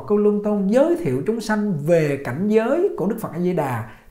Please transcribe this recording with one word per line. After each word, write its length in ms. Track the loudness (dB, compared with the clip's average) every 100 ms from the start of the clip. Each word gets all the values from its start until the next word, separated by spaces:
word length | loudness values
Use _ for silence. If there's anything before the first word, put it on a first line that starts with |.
| 0
Côn 160 | 2
Luân 220 | 2 2
Tôn 220 | 0 0 2
giới 300 | 4 4 2
thiệu 260 | 0 -2 -2
chúng 140 | -2
sanh 380 | -2 -2 0 -2
về 440 | 2 2 2 -2
cảnh 240 | -4 -4 2
giới 400 | 2 2 0 0 0
của 100 | -4
Đức 100 | -4
Phật 120 | -6
A 80 | -4
Di 120 | -2
Đà 380 | 0 -2 -4 -8 -16 -10